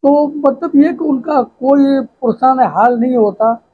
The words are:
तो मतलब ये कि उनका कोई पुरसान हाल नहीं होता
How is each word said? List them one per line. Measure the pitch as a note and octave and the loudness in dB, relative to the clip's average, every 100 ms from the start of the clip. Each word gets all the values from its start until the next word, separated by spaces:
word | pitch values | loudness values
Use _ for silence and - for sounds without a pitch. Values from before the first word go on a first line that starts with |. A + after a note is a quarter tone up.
तो | C#4+ D4 D4 | 2 2 0
मतलब | D4 C#4+ C4+ E4 C#4+ | -2 -2 -2 0 2
ये | D#4 | 2
कि | - D#4 | 0 -4
उनका | C4+ D#4 D4+ | -4 -2 -2
कोई | A#3+ _ B3+ C#4+ C#4 C4+ B3 | -4 _ 0 2 2 0 -4
पुरसान | _ B3 A3 C4 C4 | _ -4 0 0 2
हाल | A3+ D#3 A#3 B3 | 0 2 0 0
नहीं | B3 B3+ | -2 0
होता | G#3 G3+ A3 A#3 _ | 0 0 -2 -2 _